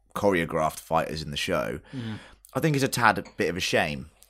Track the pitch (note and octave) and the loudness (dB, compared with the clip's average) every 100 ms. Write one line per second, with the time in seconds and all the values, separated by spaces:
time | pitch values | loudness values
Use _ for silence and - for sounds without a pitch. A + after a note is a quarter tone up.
0 | _ - G2+ F2+ D#2+ D#2+ D#2 - - D#2+ | _ 0 2 2 0 0 -2 -4 -2 0
1 | - D#2+ D2 D2 - E2 A1 B1 - C3 | 0 -4 -6 -6 -2 -2 -2 -6 -10 -10
2 | A2+ G#2 - - - C3 D#3+ C#3+ C3 - | -8 -10 -14 -20 -10 -2 0 2 0 4
3 | A2+ G2 - - F2 F2 - A#2 E2 C#2 | 4 4 0 -2 0 0 0 2 0 -2
4 | C2 _ _ | -10 _ _